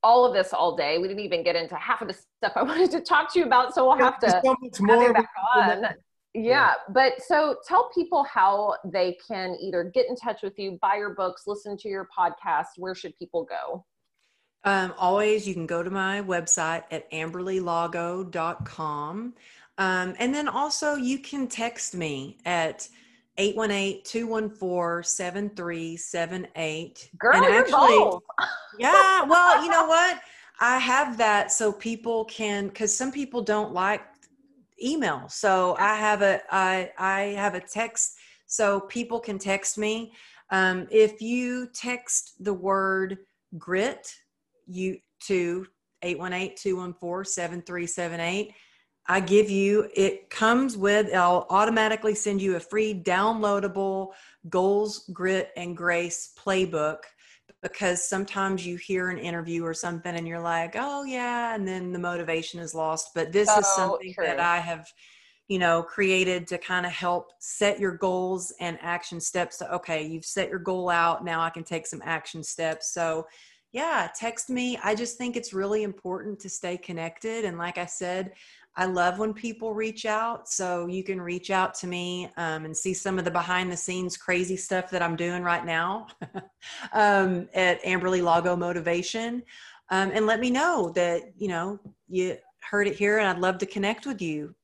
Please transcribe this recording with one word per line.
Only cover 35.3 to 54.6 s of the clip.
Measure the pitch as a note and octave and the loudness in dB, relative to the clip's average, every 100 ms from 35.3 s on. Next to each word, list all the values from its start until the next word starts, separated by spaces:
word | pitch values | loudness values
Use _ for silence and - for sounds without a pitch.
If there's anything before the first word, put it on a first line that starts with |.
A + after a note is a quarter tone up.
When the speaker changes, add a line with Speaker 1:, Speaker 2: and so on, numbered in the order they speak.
| - G#3 F#3+ F3+ - | -2 2 4 2 2
Speaker 3:
I | G3+ G#3+ | 2 2
have | G#3+ G#3 | 2 4
a, | G3+ F#3+ - | 2 2 0
I, | F#3+ F#3 F#3 F3+ - | 0 2 0 -4 -4
I | F#3+ G3 G3+ G3+ | -2 0 -2 -2
have | G3+ F3+ | -2 -4
a | |
text | - G#3 A3+ - - - - _ _ | -8 -6 -6 -2 -4 -4 -20 _ _
so | - G#3+ G3+ | 0 2 2
people | G3 A#3+ A#3 A#3 | -2 -6 -4 -6
can | A#3 G3 | -6 -8
text | G3 G3 - - | -2 -2 -2 -2
me. | G#3+ A3 A3+ - - - _ | -2 -2 -6 -16 -20 -20 _
Um, | F#3+ F#3 F#3 F3 | 2 2 2 2
if | G#3+ G#3+ G#3+ | 6 6 4
you | A3 B3 B3 B3 A#3+ | -4 -2 -2 -4 -8
text | - B3 B3 B3 - - _ | -10 -6 -8 -4 -4 -4 _
the | F#3+ | -6
word | F#3+ F#3 G3 F#3+ F#3+ F#3+ F#3+ - _ _ E3+ | -4 0 2 2 0 -2 -6 -14 _ _ -16
grit, | - F#3 A#3 - - - _ _ _ _ - | -2 0 0 -2 -14 -20 _ _ _ _ -14
you, | F3+ F#3 F#3 _ _ - | -6 -4 -6 _ _ -2
to | F#3+ F3 F3 F#3 _ _ _ | 0 0 -4 -8 _ _ _
eight | F3+ D#3+ | -6 -4
one | F3+ | -4
eight, | F3+ F#3+ - | -6 -6 -6
two | G3 F3+ | -4 -4
one | F3+ | -6
four, | E3+ F3 F3+ | -10 -8 -6
seven | F#3+ - E3+ F3 | -6 -6 -4 -8
three | E3+ F3+ E3+ | -8 -8 -6
seven | - F3 E3+ | -4 -6 -4
eight, | E3+ F#3+ G#3 - _ _ _ _ - | -4 -2 -6 -10 _ _ _ _ 0
I | F#3 | 0
give | F3 G3+ G#3 | 4 4 6
you, | G3 G3 G#3 G#3 | 2 4 2 2
it | - G3 F#3+ _ | 2 0 0 _
comes | - A3 A#3+ C4+ A3 | 0 4 4 2 0
with, | G3 G#3 G#3+ | 2 4 4
I'll | F#3 F3 F3+ - | 4 4 4 4
automatically | F#3+ G#3+ A3+ A3 A3 A3 G#3 | 2 4 4 2 2 0 0
send | G#3 G3 | 0 0
you | F#3+ F3+ | 0 -2
a | |
free | - G#3 G#3+ | -2 -2 0
downloadable | G3 E3+ F3+ G#3 A3+ G#3 G3+ G3 F#3+ G3 F#3+ F#3+ - - _ E3+ | -2 0 2 2 2 0 0 0 -2 -2 -2 -6 -12 -20 _ -4
Goals, | F#3 | 0